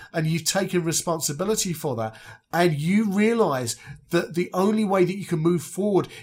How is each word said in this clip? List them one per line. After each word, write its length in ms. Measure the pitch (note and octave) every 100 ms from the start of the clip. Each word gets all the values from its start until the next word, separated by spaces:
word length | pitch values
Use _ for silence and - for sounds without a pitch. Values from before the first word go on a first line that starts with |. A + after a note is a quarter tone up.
| -
and 160 | E3+ D#3
you've 160 | D#3+
taken 400 | D#3+ G3 F#3 F3+
responsibility 880 | E3 - F#3 D#3+ - C#3+ G3 A3 F#3+
for 240 | D#3+ D3+ A#2
that, 220 | A2 - - - _
and 220 | E3 F3
you 400 | D3 D#3+ G#3 A3
realise 640 | F#3+ G#3+ A#3 F#3 C3 A#2 - - C#3 -
that 240 | E3+ -
the 160 | F3 F3+
only 300 | F#3 G3+ A3
way 220 | G#3 F#3+ E3
that 120 | G3
you 80 | D#3+
can 140 | D#3+
move 240 | E3 F3
forward 460 | - - G#3 F3+ - -